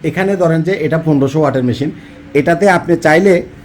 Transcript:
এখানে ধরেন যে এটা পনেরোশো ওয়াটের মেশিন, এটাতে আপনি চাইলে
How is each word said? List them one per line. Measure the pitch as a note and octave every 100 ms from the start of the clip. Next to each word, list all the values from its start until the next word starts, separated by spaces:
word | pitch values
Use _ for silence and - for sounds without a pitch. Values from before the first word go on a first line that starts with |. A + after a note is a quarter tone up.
এখানে | D#3+ F#3 F#3+ G3
ধরেন | E3+ D#3+
যে | D#3
এটা | G3 D3+ D#3+
পনেরোশো | D#3+ D3 C3+ D3+
ওয়াটের | D3 C3
মেশিন, | B2 A#2 C#3 - - - -
এটাতে | - D3 E3 G3+
আপনি | F3 - E3
চাইলে | D#3 D#3+ G3 F3 - -